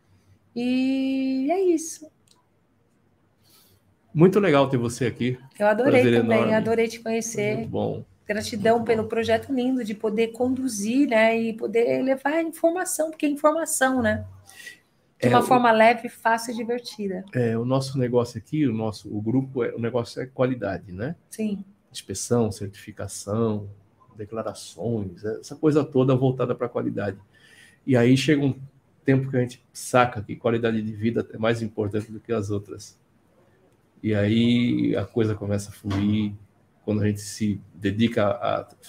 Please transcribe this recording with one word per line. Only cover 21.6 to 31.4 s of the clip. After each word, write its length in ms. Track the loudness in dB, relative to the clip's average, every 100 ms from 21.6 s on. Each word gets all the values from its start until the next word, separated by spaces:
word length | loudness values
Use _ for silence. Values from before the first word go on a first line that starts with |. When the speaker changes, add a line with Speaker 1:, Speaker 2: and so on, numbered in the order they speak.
| -12 _ _
Speaker 2:
Inspeção, 600 | -16 -12 -8 -2 0 0
certificação, 1160 | -4 -12 -14 -18 -12 -12 -10 -6 -2 -2 -4 -8 -16 _ _ _ -18
declarações, 1080 | -12 -8 -8 -10 -14 -8 -4 -4 -6 -8
essa 320 | -8 -8 -10 -2
coisa 280 | 2 2
toda 300 | 2 2 2
voltada 400 | 4 2 0 -2
pra 140 | -4 -4
qualidade. 480 | -4 -4 -4 -6 -6 -14 _ -20 -20 -20 _ 2
E 100 | 4
aí 200 | 6 4
chega 280 | 4 2
um 100 | 2 -2 -10 _ _ _
tempo 260 | 0 2 2
que 60 | -2
a 40 |
gente 220 | -2 -6 _
saca 500 | -16 0 2 2 0
que 140 | -10 -4
qualidade 440 | 0 0 0 -2
de 120 | -4
vida 340 | -4 -2 -2 -4
é 60 |
mais 240 | -2